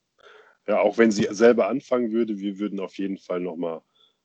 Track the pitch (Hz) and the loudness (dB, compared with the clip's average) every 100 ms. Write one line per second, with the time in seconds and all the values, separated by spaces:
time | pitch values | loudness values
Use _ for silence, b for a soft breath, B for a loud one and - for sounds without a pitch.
0 | _ _ b b b b - 101 104 110 | _ _ b b b b -4 0 2 4
1 | 113 101 117 104 117 117 101 127 - 123 | 4 4 -2 4 4 6 2 -2 -2 -2
2 | 117 113 113 101 101 95 104 98 92 - | -2 -2 -4 -4 -8 -6 -6 -6 -8 -8
3 | 98 95 - 90 90 82 85 80 - _ | -8 -8 -8 -6 -6 -6 -8 -8 -14 _
4 | _ _ | _ _